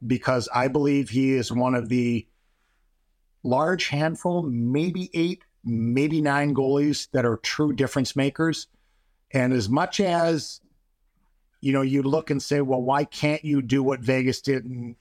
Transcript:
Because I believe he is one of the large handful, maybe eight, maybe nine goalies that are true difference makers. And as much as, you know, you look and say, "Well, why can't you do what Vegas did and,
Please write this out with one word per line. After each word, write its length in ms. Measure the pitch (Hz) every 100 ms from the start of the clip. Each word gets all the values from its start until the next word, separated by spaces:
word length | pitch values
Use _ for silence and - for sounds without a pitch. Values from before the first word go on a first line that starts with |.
| 117
Because 420 | 123 - 127 107 123
I 140 | 135
believe 400 | 139 143 143 120
he 240 | 120 135
is 180 | 131 113
one 240 | 120 127 127
of 140 | 107
the 360 | 123 120 117 - _ _ _ _ _ _ _ _ _ _ _
large 460 | 123 127 160 185 -
handful, 520 | 143 156 139 180 175
maybe 720 | 160 120 117 139 175 175 185
eight, 300 | 170 165 - _ _
maybe 560 | 117 113 117 123 151 160
nine 360 | 147 143 147 135
goalies 520 | 135 143 147 139 -
that 140 | 131 120
are 120 | 110
true 360 | - - 151
difference 420 | 127 131 143 127 139
makers. 500 | 139 - 160 147 - _ _ _ _ _ _
And 220 | 135 127
as 160 | 127 101
much 300 | 139 180 -
as, 600 | 196 170 165 160 - - _ _ _ _ _ _ _ _ _ -
you 100 | 139
know, 120 | 135
you 180 | 135 139
look 300 | 135 156 -
and 100 | 139
say, 200 | - 143
"Well, 200 | 135 131
why 240 | 123 139 151
can't 400 | - 151 156 156
you 160 | 143
do 220 | 120 139
what 160 | 135 131
Vegas 420 | 117 131 127 127
did 240 | - 131 117
and, 300 | 127 120 123